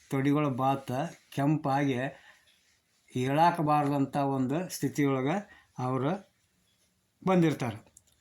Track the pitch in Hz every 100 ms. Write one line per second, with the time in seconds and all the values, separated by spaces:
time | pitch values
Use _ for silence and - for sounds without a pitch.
0 | _ 139 139 143 147 123 131 135 - 123
1 | 165 - _ - 143 151 147 135 143 123
2 | 135 - - - _ _ _ _ _ _
3 | _ 127 127 143 170 - 151 147 143 143
4 | 139 143 139 135 127 147 185 - 139 117
5 | 143 135 131 190 - - _ - 127 131
6 | 135 196 - _ _ _ _ _ _ _
7 | _ _ - 190 160 139 127 107 - -
8 | _ _